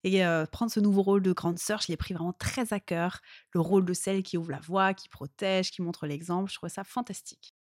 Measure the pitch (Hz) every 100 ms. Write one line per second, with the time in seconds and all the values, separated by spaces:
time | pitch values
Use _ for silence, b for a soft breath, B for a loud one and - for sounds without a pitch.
0 | 190 190 175 165 156 - 233 220 208 196
1 | 196 202 185 175 170 175 - 208 - 160
2 | - 175 170 - - - 226 202 - 170
3 | 175 - B B B 175 165 196 180 180
4 | - 196 190 175 165 139 160 190 190 190
5 | - - 139 - 190 190 185 - 170 175
6 | 151 147 170 180 196 - 175 - 196 254
7 | 240 196 - - - _